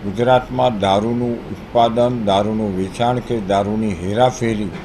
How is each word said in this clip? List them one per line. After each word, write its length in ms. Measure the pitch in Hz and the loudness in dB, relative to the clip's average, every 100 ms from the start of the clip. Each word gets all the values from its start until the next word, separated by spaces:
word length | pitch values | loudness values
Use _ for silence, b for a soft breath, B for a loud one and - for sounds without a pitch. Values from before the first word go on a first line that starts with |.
ગુજરાતમાં 760 | 101 98 123 127 123 127 127 107 | -8 -2 4 4 2 0 0 2
દારૂનું 680 | 98 98 110 120 120 117 101 | 2 2 2 -2 -2 -4 -8
ઉત્પાદન, 760 | 104 - 120 117 113 120 123 104 | -12 -2 2 2 4 0 0 2
દારૂનું 520 | 98 104 107 107 92 | 2 2 0 -2 -2
વેચાણ 420 | 95 85 120 123 | -4 -2 0 0
કે 200 | - 120 | -2 -4
દારૂની 540 | 95 98 101 107 110 | 0 0 2 0 -2
હેરાફેરી 760 | 87 90 104 127 - 117 107 104 78 | -4 -4 2 2 2 -2 -2 -4 -8